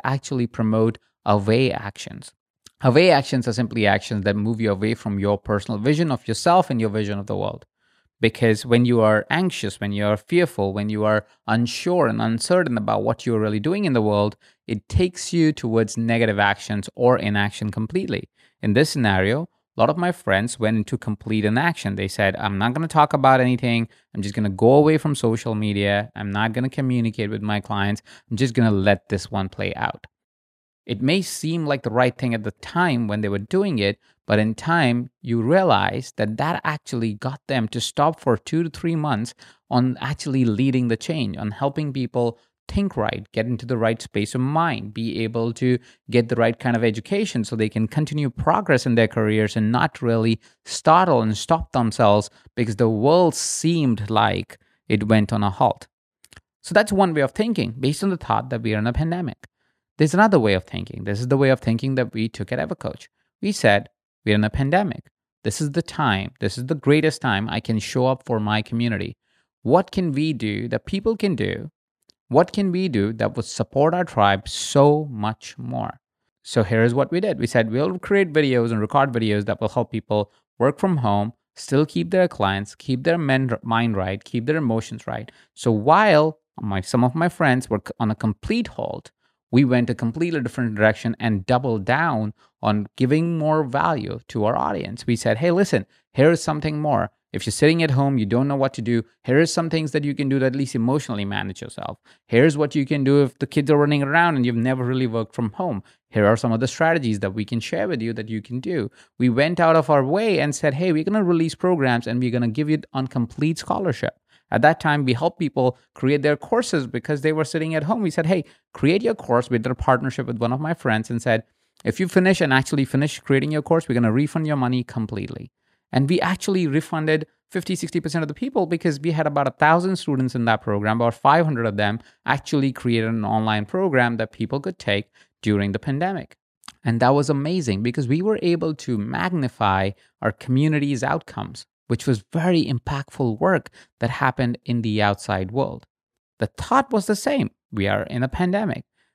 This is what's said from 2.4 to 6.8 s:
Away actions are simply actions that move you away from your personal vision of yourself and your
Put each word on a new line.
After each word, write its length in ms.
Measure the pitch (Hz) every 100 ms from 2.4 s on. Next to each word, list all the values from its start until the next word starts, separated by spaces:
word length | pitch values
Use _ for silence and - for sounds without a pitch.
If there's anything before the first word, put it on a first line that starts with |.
| _ _ _ _
Away 300 | 135 131 180
actions 340 | 143 131 131 120
are 80 |
simply 320 | 113 113 117 104
actions 380 | 101 - 107
that 140 | 101 101
move 240 | 107 113
you 100 | 110
away 220 | 95 107
from 260 | 117 110 98
your 180 | 101 101
personal 420 | - 104 - 104
vision 320 | 120 151 165
of 180 | 127 -
yourself 400 | 110 170 180 185
and 100 |
your 100 | 123